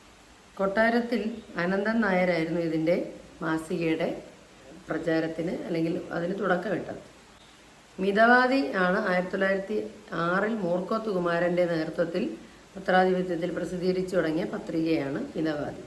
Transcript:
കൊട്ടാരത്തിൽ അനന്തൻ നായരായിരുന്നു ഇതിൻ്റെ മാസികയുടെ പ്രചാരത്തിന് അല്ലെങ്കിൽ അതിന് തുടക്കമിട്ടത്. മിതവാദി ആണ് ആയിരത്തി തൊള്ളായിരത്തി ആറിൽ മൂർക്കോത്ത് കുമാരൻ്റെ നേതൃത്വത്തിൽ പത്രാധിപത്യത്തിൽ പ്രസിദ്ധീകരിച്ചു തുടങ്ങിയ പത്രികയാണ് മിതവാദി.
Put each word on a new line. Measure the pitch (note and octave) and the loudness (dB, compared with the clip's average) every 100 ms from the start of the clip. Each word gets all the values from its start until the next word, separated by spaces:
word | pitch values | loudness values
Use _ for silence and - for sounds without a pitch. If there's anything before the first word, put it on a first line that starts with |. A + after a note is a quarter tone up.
| - - - - - - | -20 -20 -20 -20 -18 -2
കൊട്ടാരത്തിൽ | F#3+ A3 A3+ A#3+ A#3 A#3+ A3 - - - F3 | 0 4 4 4 2 -2 -2 -6 -10 -4 0
അനന്തൻ | G3 G#3 A3+ G#3 | 0 0 2 2
നായരായിരുന്നു | F#3 F3+ E3+ E3 E3+ E3 | 2 2 2 0 -2 0
ഇതിൻ്റെ | D#3+ D#3+ F#3+ - - - - D#3+ | 0 2 0 -2 -10 -18 -10 -4
മാസികയുടെ | D#3+ - F3+ E3 D#3+ F#3 - - - - - - D#3+ - | -4 -2 -2 0 0 -2 -4 -12 -20 -20 -20 -20 -16 -6
പ്രചാരത്തിന് | D#3+ E3 D#3+ D#3+ E3 E3+ A3+ - | -4 0 0 0 -2 -4 -4 -4
അല്ലെങ്കിൽ | E3+ E3 F3 - E3+ | -2 0 -2 -4 -4
അതിന് | F3 G3 | -4 -2
തുടക്കമിട്ടത്. | G3 F3+ G#3 D#3+ - G#2 - - - - - - - - - - | 0 0 0 -4 -6 -12 -16 -20 -20 -20 -20 -20 -20 -20 -18 -4
മിതവാദി | F#3+ G3+ A3+ B3 B3+ C4+ C#4 G3 | 0 6 8 8 6 4 0 2
ആണ് | F3+ G3 G#3 | 2 2 2
ആയിരത്തി | F3+ F3+ | 0 0
തൊള്ളായിരത്തി | G3 F#3+ G3 F#3+ G#3+ G#3+ - - E3 E3+ | 0 0 0 -2 -4 -4 -12 -8 -2 0
ആറിൽ | F#3 A3 A3+ F3 | 2 0 0 0
മൂർക്കോത്ത് | F3+ F#3 A3 A3 F#3 | 0 0 -2 0 0
കുമാരൻ്റെ | F3 E3+ F3 F3 F3 | 0 2 2 2 2
നേതൃത്വത്തിൽ | E3 D#3+ D#3+ E3+ F3+ C4+ D#4+ - - - | 0 -2 -2 -2 -2 -4 -6 -14 -20 -18
പത്രാധിപത്യത്തിൽ | F#3+ - F#3 F#3 F3+ F3+ E3+ F3 E3 | -8 2 4 4 2 0 -2 -4 -4
പ്രസിദ്ധീകരിച്ചു | F3+ F3+ F#3 F#3 F3+ F#3 | -4 -2 0 0 0 0
തുടങ്ങിയ | D#3+ D#3 G#3 | 0 0 -2
പത്രികയാണ് | G#3 - E3 D#3+ D#3 C#3 D#3 C#4+ F3+ | -6 -4 -2 0 0 0 -4 -6 -4
മിതവാദി. | D#3 D3 D3+ - | -2 -2 -6 -8